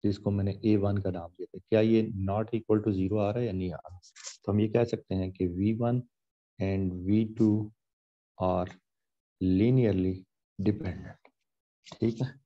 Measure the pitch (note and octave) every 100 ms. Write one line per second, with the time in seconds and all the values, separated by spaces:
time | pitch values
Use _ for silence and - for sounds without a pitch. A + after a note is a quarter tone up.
0 | G#2 G2 - G2 G2 - A2 G#2+ G2+ G2+
1 | G2 F2+ E2+ _ F2+ F2 _ A2 A2 A2+
2 | A2 G2 F#2+ G2+ A2 A2+ - G#2+ A2 F#2+
3 | F#2+ G#2 G2+ A2 A#2+ F#2+ F#2 D#2+ - F#2
4 | - - - - - G#2 A2 A2+ A#2 A2+
5 | - F#2+ F#2 F#2 F#2 F2 G2+ A2+ A#2 B2
6 | B2 _ _ _ _ _ G2 G2 F#2+ F2+
7 | F#2 G#2+ A2 A2+ A2 G#2+ G#2+ _ _ _
8 | _ _ _ - F#2 F2+ F#2 - _ _
9 | _ _ _ _ F#2 F#2 A2 C3 A#2 F#2
10 | F#2 F#2 - _ _ - G2 G#2 F#2 -
11 | - - _ _ _ _ _ _ - -
12 | A2+ A2+ C3 -